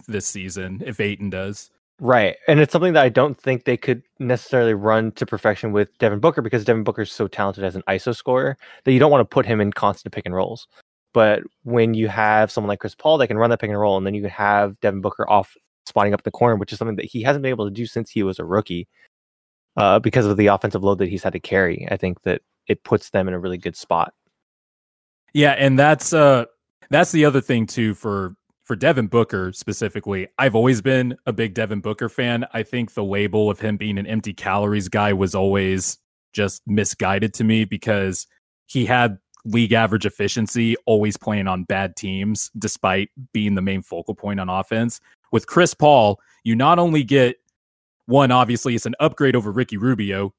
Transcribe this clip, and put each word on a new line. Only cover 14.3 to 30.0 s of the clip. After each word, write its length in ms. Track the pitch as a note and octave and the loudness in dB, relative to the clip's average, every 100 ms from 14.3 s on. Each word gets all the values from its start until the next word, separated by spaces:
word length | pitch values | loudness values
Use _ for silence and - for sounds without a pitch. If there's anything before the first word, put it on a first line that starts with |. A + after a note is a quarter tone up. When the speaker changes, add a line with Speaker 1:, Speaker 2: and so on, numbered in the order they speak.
| - G#2 G#2 G2+ G2 | -2 0 2 0 0
Speaker 2:
Devin 180 | G#2+ G2 | -4 -2
Booker 300 | G2 - - | -6 -6 0
off 260 | G#2 F#2 - _ _ - | 0 0 -10 _ _ -6
spotting 280 | - G#2 | -2 0
up 100 | G2+ | 0
the 80 | - | -4
corner, 260 | - A#2+ G#2+ | 0 0 2
which 160 | G#2 | -4
is 60 | G#2+ | -6
something 180 | A2+ G2 | -8 -6
that 80 | - | -8
he 160 | A#2+ | -4
hasn't 220 | B2 C#3+ | -2 -2
been 80 | C3+ | -2
able 140 | A#2+ G#2 | -4 -6
to 60 | |
do 140 | G2 A#2 | -6 -8
since 240 | A#2+ A2 | -8 -6
he 140 | A2+ | -4
was 140 | G2 F2+ | -4 -4
a 40 | |
rookie, 440 | E2+ G2 - F2 - _ _ _ _ _ _ _ _ - | -4 -2 -2 -8 -10 _ _ _ _ _ _ _ _ 0
uh, 220 | G2+ G2+ | 4 4
because 260 | A2 B2+ G#2 | 4 2 2
of 100 | G2+ | 4
the 120 | G2+ | 4
offensive 360 | G2 G#2 G2+ | 2 0 -2
load 140 | G2 G2 | 0 0
that 100 | F#2 | -2
he's 160 | F#2 | -4
had 80 | F#2+ | -6
to 80 | F2+ | -8
carry, 480 | - G2 F2+ - F2+ | -4 0 0 -2 -6
I 60 | G2 | -6
think 280 | F#2 F2 | -4 -6
that 180 | F#2+ F2+ - _ - | -4 -4 -6 _ -6
it 160 | - | -6
puts 280 | - A2 - | 0 -2 0
them 180 | G2 F#2+ | -4 -2
in 40 | |
a 60 | F2+ | -4
really 180 | F2+ F2+ | -6 -8
good 200 | F2+ E2 | -8 -12
spot. 360 | - E2 - - _ _ _ _ _ _ _ _ _ _ _ | -4 -2 -2 -6 _ _ _ _ _ _ _ _ _ _ _
Speaker 1:
Yeah, 180 | D3 C#3+ | 2 4
and 260 | C3+ C#3 C3 | 4 4 6
that's, 320 | D3 D3+ - | 6 4 2
uh, 340 | D#3+ C#3+ C3 A#2 _ _ _ _ | 4 6 6 2 _ _ _ _
that's 220 | C#3+ F3 | 2 4
the 140 | D#3+ D3 | 4 4
other 160 | C3+ | 4
thing, 240 | - A#2+ A2 | 0 -2 -2
too, 280 | - A2 | -2 -2
for, 420 | G2 A2 G2+ F#2 F#2+ _ _ | -2 -6 -6 -6 -10 _ _
for 120 | _ G#2 | _ -2
Devin 320 | C3+ C3+ G#2 | 0 2 2
Booker 440 | A#2+ A2+ G2+ F#2 | 0 0 -2 -6
specifically. 760 | - - G2+ G#2 G#2 | -6 -8 -6 -6 -6